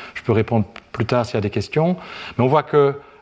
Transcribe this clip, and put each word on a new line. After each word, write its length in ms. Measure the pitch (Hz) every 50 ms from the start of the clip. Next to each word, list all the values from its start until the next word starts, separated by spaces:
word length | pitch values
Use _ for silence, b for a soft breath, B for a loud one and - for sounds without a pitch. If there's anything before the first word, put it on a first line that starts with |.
| B B B
je 80 | B -
peux 80 | -
répondre 340 | 113 107 110 - 120 113 104 - - - - _
plus 140 | - - 117
tard 220 | - 131 123 117 117
s'il 80 | -
y 20 | 113
a 40 |
des 100 | 101 104
questions. 440 | - 110 98 - - 151 160 175 185 180 B B B B B B B B
Mais 60 | 123
on 40 | 131
voit 160 | 143 156 147
que 360 | - - 151 143 139 139 139 B B B B